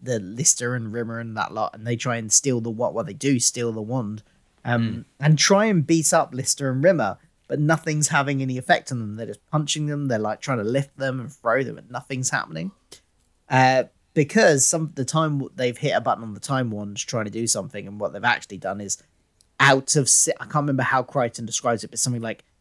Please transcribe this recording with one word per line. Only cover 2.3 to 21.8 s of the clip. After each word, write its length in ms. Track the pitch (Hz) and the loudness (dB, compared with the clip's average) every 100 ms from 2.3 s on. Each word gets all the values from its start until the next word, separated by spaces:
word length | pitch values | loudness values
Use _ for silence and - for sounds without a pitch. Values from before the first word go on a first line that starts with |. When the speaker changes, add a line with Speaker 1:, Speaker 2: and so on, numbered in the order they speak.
Speaker 1:
steal 300 | - 139 120 | 0 2 0
the 80 | 117 | -2
wa-, 200 | 110 113 | -2 -2
well, 140 | 104 104 | -2 -6
they 80 | |
do 260 | 143 139 131 | -2 0 2
steal 320 | - 123 117 | 0 -2 -4
the 100 | 110 | -4
wand, 420 | 107 127 104 107 - _ _ _ | -4 -4 -4 -8 -14 _ _ _
um, 180 | 120 120 | -2 0
Speaker 2:
Mm. 240 | 113 98 - - | 0 -4 -12 0
Speaker 1:
and 200 | 147 151 | 4 4
try 260 | - 196 220 | 6 4 4
and 200 | 180 147 | 2 4
beat 280 | 165 151 | 2 4
up 200 | 165 139 | 2 2
Lister 360 | 127 131 - 135 | -2 -4 -2 -2
and 120 | 131 | 4
Rimmer, 340 | 170 160 101 - _ _ - | 4 4 2 -4 _ _ -6
but 120 | 135 | 0
nothing's 500 | 151 160 160 151 143 | 2 2 0 0 2
having 320 | 151 139 135 | 2 2 0
any 160 | 131 127 | -2 -2
effect 340 | - 170 - | 2 2 0
on 80 | 123 | -6
them. 160 | 107 110 | -6 -8
They're 100 | 107 | -10
just 180 | 104 _ | -12 _
punching 360 | 151 147 151 147 | -2 0 -2 -2
them. 200 | 147 139 | -2 0
They're, 120 | 110 | 0
like, 200 | 107 110 | 0 -4
trying 180 | - 120 | -2 -2
to 40 | |
lift 320 | 104 135 139 - | 0 0 -2 -4
them 220 | 135 127 | -4 -4
and 120 | 117 | -8
throw 320 | - 117 127 | -6 0 0
them, 140 | 120 113 | 0 -8
and 120 | - | -12
nothing's 380 | 127 - 131 131 | -12 -8 -4 -2
happening. 420 | 131 - - 196 - - - _ _ _ _ - | -4 -6 -8 -8 -10 -20 -20 _ _ _ _ 0
Uh, 340 | 131 131 131 - _ _ | 4 6 4 0 _ _
because 520 | 160 143 220 196 139 - | 0 2 6 6 6 4
some, 260 | 165 156 - | 0 -2 -6
the 100 | 127 | -2
time 340 | 156 156 143 | 0 0 0
w-, 120 | 127 - | -4 -2
they've 220 | 123 120 | -2 -2
hit 120 | 143 | 0
a 100 | 101 | 0
button 220 | 123 110 | 0 -2
on 100 | 113 | -4
the 60 | 101 | -10
time 300 | - 131 120 | -4 -2 -2
wand 260 | 104 104 101 | -4 -8 -8
trying 280 | - 113 104 | -6 -4 -4
to 60 | |
do 160 | 110 117 | -4 -2
something, 400 | 110 90 104 98 | -2 -4 -10 -12
and 120 | 104 | -6
what 140 | 101 | -6
they've 100 | 98 | -2
actually 340 | 120 - - 95 | 0 0 -4 -8
done 220 | 95 101 | -6 -6
is 220 | 101 - _ _ _ _ _ - | -6 -8 _ _ _ _ _ 4
out 360 | 139 135 - 151 | 6 6 4 2
of 120 | 120 | 4
sy-, 260 | - 160 - | 4 2 -2
I 40 | 120 | -4
can't 100 | 151 | -2
remember 200 | 143 135 | 0 0
how 180 | 120 131 | 2 0
Crichton 420 | 123 139 117 - 110 | 0 -2 -2 -4 -8
describes 380 | - 120 110 | -4 -2 -2